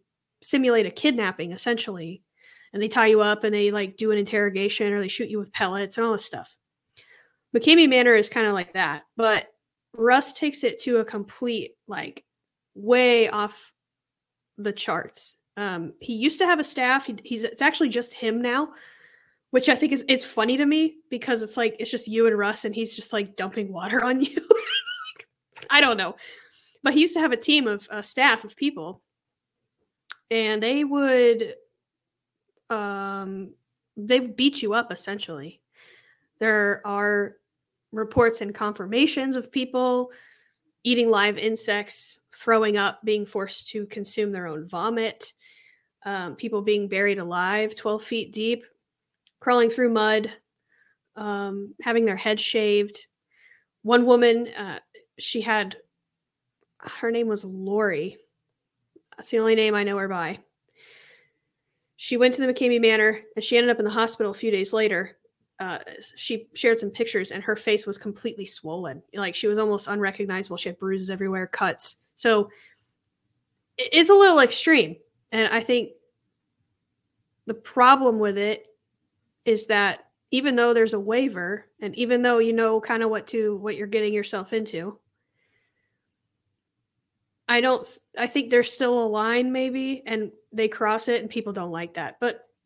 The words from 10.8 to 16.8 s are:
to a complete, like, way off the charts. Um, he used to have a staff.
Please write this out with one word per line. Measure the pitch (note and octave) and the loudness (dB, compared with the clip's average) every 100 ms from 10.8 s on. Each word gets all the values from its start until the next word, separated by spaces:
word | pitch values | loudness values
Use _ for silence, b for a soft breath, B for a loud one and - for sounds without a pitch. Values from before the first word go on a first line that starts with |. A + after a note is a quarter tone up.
to | C4 A#3 | 0 0
a | A3+ | 0
complete, | G#3+ G3+ - A#3+ A3 - _ - | -8 -10 -8 -6 -4 -8 _ -12
like, | F3 D3+ - - _ _ _ _ | -12 -12 -16 -20 _ _ _ _
way | F#3+ G#3 B3 B3 A#3+ A3 | -6 2 4 6 4 4
off | G#3 G#3 - - _ _ _ _ _ _ _ _ - | 0 -4 -8 -20 _ _ _ _ _ _ _ _ -8
the | G#3 | -8
charts. | G3+ - D#3+ - - - - _ - | -6 -4 -4 -6 -10 -12 -14 _ -8
Um, | G3+ F3 E3 - | -6 -6 -8 -10
he | - A3 | -10 -2
used | C#4 - | -2 2
to | F4+ | 2
have | E4 | 2
a | |
staff. | C#4+ C#4 | 0 -2